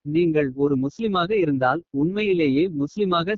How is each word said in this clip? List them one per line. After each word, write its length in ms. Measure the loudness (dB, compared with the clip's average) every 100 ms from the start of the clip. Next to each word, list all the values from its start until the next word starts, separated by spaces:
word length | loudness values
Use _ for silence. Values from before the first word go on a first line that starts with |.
நீங்கள் 520 | -4 0 2 2 0
ஒரு 220 | 0 0 0
முஸ்லிமாக 540 | -2 -2 -2 -2 0
இருந்தால், 520 | 0 0 2 0 0 -4
உண்மையிலேயே 800 | -2 -2 0 0 2 2 2 0
முஸ்லிமாக 680 | -2 -4 -2 0 0 -2